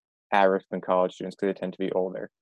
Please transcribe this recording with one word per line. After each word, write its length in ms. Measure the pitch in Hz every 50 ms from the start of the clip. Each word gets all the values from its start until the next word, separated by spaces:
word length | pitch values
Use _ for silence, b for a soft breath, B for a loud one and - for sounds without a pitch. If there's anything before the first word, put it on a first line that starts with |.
| _ _ _ _ _ _ 104
at 120 | 101 98
risk 220 | 95 95 95 - _
than 100 | 101 92 -
college 320 | - 92 92 92 92 -
students 220 | - 98 92 92
'cause 120 | - 101 98
they 60 | 92
tend 180 | - - 92 92
to 40 | -
be 140 | 95 - -
older 380 | 92 92 95 92 104 104 - _ _